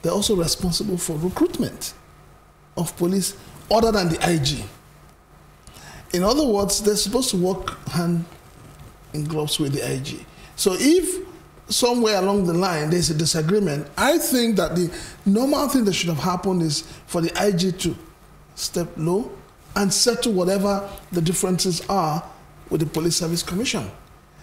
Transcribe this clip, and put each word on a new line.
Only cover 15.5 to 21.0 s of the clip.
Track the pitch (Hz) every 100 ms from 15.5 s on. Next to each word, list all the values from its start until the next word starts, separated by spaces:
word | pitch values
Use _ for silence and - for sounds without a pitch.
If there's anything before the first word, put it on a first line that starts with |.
| 285 285
thing | 269
that | 208
should | 180 170
have | 151
happened | 170 180 196 185
is | 160 147 - -
for | - 175
the | 165 -
I | 202
G | 175 185
to | 175 170 - - - - - -
step | - - 180 170 -
low | 156 185 254 - - - -
and | 196 196
settle | - 240 233 240
whatever | 185 180 196 202 196 202 -